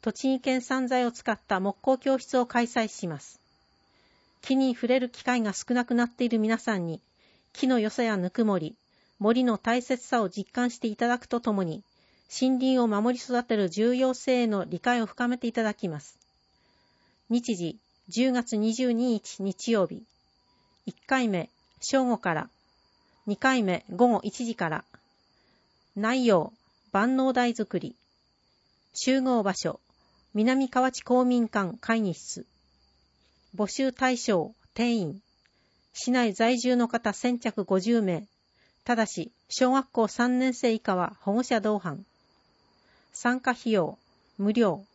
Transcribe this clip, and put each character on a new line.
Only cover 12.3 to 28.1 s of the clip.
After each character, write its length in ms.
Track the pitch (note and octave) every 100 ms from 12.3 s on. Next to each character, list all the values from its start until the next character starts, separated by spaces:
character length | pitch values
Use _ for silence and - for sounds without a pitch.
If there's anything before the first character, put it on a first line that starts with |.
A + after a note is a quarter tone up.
| -
森 180 | B3+ B3+
林 200 | C4 C4
を 80 | A#3+
守 320 | G#3 A3+ B3
り 40 |
育 200 | - B3
て 120 | A#3+ G#3+
る 120 | F#3+
重 260 | F3 A3+
要 200 | B3 C4
性 280 | B3 - B3+
へ 40 | A#3
の 180 | G#3
理 160 | D#3 F3
解 220 | - B3
を 40 | A3+
深 220 | - A#3+
め 80 | B3
て 100 | A#3+
い 60 |
た 100 | A3+
だ 120 | A3
き 140 | G#3 F#3+
ま 120 | D3+
す。 180 | - _ _ _ _ _ _ _ _ _ _ _ _
日 260 | A#3 A#3+ G3+
時、 200 | E3+ - _ _ -
十 240 | G3+ C4
月 240 | B3 A#3+ G#3+
二 160 | G#3+
十 200 | A3+ B3+
二 220 | A#3 B3
日 280 | A3 - -
日 300 | G3 F#3 -
曜 140 | A3+ F3
日。 160 | - - _ _ _ _ _ _ _ -
一 100 | - -
回 220 | C4+ A#3+
目、 220 | F#3+ D#3+ _ _ _
正 240 | - C4+ B3+
午 100 | A#3
か 140 | F#3
ら。 140 | D#3 - _ _ _ _ _ _ _ -
二 100 | G3+
回 260 | C4 C4
目、 220 | G3+ F3 -
午 140 | F3+ B3
後 120 | G#3+
一 240 | A3+ - A#3
時 80 |
か 160 | A3+ E3+
ら。 140 | D#3 - - _ _ _ _ _ _ _ _ _ -
内 280 | G#3+ B3+
容、 280 | A#3+ F#3+ - - _ _ _
万 240 | G3 A3+ C4
能 160 | C4
台 220 | B3+ B3
作 240 | A#3 G#3+ F3+
り。 160 | - - _